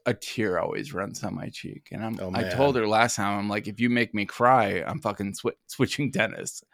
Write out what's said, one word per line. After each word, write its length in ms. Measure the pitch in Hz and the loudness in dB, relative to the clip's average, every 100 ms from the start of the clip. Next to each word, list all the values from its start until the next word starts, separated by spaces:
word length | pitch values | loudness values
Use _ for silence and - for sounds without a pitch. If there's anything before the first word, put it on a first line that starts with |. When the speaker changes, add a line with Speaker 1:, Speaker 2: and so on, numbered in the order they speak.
| - | -2
Speaker 1:
a 80 | |
tear 440 | 123 - - 110 87 | -2 -4 -2 0 0
always 340 | 85 - 101 | 0 -2 -6
runs 260 | 92 98 - | -6 -6 -6
down 140 | 98 | -8
my 140 | 95 - | -6 -8
cheek. 400 | - - 98 - | -10 -12 -12 -14
And 140 | - | -10
I'm, 140 | 110 113 | -8 -6
Speaker 2:
Oh, 80 | 95 | -6
Speaker 1:
I 140 | 95 | -4
Speaker 2:
man. 140 | 98 92 | -2 2
Speaker 1:
told 200 | 143 127 | 2 4
her 100 | 107 | 4
last 300 | 110 120 - | 4 4 2
time, 200 | 101 101 | -2 -2
I'm 100 | 104 | -2
like, 180 | 104 104 | -2 -4
"If 140 | 104 | 0
you 100 | 120 | 2
make 240 | 120 117 | 2 2
me 100 | 107 | -2
cry, 580 | 101 - 120 127 107 95 - | -4 2 6 6 6 2 -2
I'm 140 | 87 | -2
fucking 320 | 110 98 101 | -2 -2 -4
swi-, 220 | 98 117 - _ | -4 -6 -6 _
switching 440 | - 127 - 143 | -2 0 0 -2
dentists." 500 | - 110 90 92 - - | 0 0 0 -10 -10 -18